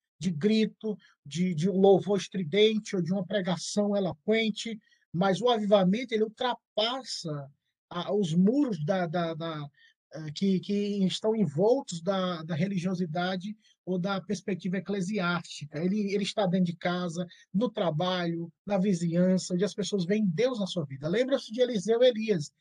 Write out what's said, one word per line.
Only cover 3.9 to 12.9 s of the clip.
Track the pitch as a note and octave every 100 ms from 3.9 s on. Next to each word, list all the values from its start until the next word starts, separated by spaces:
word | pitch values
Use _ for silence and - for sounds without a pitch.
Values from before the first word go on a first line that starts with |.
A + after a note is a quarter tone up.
| G3+
eloquente, | F#3+ - - A3 A3 G#3 A3+ A3 - _ _
mas | E3 G3 F#3
o | A#3+
avivamento, | A3+ G#3 G3+ F3+ G#3+ C4
ele | A3
ultrapassa | A3 - B3 A3+ _ - A3 C4 B3 - E3 D3 C#3 _ _ _ -
a, | F3 E3
os | G3+ F3
muros | E3+ G3 C#4 C4 F3
da, | D3 F#3+ E3+
da, | F3 E3 D#3+
da, | E3 D3+ C#3+ _ _ _ _
eh, | D3 D#3
que, | D3 G3 F#3
que | F3 G3+ G3+ G3+ F#3
estão | - A3 A3+
envoltos | E3 C#3+ G#3 C4+ - E3+
da, | E3+ F#3+ F#3 E3+
da | D#3+ D#3
religiosidade | G3 G3 F3+